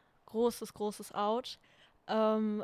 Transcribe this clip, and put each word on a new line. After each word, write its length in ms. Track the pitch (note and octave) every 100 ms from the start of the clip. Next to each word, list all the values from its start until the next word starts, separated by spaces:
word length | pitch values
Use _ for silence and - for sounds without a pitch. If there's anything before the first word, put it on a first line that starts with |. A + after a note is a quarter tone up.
| _ _ -
großes, 480 | A3+ A#3+ - G#3+
großes 380 | - G#3 G3+ G3+
Out. 460 | - G#3 A#3 C4 - _ _ - _ -
Ähm, 560 | A3 A3 A3 G#3+ G#3+